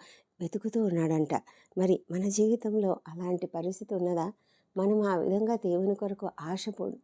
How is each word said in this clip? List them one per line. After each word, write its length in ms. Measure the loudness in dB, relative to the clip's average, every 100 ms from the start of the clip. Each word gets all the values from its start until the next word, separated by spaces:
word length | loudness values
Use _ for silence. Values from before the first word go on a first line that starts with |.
| -12 -20 _ _
వెతుకుతూ 420 | -6 -4 -2 0
ఉన్నాడంట. 580 | 2 2 2 2 2 -2 -4 -14 _ 0
మరి 220 | 2 2 0
మన 180 | -4 -2
జీవితంలో 680 | 2 2 2 0 0 2 0 -4
అలాంటి 400 | -8 -4 -2 -4
పరిస్థితి 480 | -4 -4 -6 -6 -2
ఉన్నదా? 380 | 0 0 -2 -6 _ _ _ -2
మనం 240 | 2 2
ఆ 160 | 2 2
విధంగా 380 | 2 2 2 0
దేవుని 400 | 0 2 2 0
కొరకు 340 | -2 -4 -6 -8
ఆశ 260 | -6 -6 -6
పొ-, 260 | -6 -6 -8